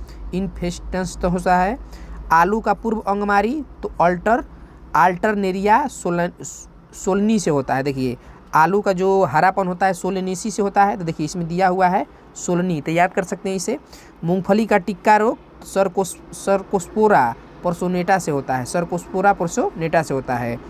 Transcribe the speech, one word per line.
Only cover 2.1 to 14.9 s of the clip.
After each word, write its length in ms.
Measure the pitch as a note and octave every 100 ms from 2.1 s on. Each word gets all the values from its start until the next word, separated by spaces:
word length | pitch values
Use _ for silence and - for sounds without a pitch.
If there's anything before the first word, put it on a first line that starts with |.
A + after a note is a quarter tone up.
| - -
आलू 280 | D#3+ F3 A3
का 140 | G#3+
पूर्व 260 | G3 A3+ A3
अंगमारी 640 | - G3+ G3+ G3+ G#3+ D4+ C4+ -
तो 80 | - -
अल्टर, 440 | E3+ F3+ G3 B3 D4+ - - - - D3+
अल्टरनेरिया 880 | F3 F3 A3 G#3 F#3+ F#3+ G3+ A3+ C#4+
सोलन-, 580 | - F3+ E3+ F3 - C#3+ - - - -
सोलनी 440 | - - F#3+ G#3 A3
से 120 | F3+
होता 240 | D3 C3
है। 80 | B2+
देखिए 340 | C#3 C3+ C3 A#2 - - -
आलू 260 | D#3 D#3+ G3
का 120 | G3+
जो 320 | F#3 F#3+ F#3+
हरापन 420 | F3+ D3 F#3 F#3+ F#3
होता 200 | F3+ F#3+
है 60 |
सोलेनेसी 580 | F#3 F#3 G3 F#3 F#3 A3+
से 120 | G3+
होता 220 | G3+ G3
है, 120 | G3+ G#3
तो 80 |
देखिए 200 | E3 D#3+
इसमें 220 | D3+ F3+ E3+
दिया 200 | F3 F#3
हुआ 200 | F#3 F3+
है 180 | F#3+ C#4+ - - -
सोलनी, 440 | - F3 F#3 D#3+
तो 120 | D3+
याद 200 | E3 F3+
कर 100 | F#3+
सकते 260 | F3+ F#3 G3
हैं 80 | F#3+
इसे। 220 | G3 C4+ - - - -
मूंगफली 420 | E3 F#3+ F3+ G3+ A3+
का 120 | G#3
टिक्का 380 | F3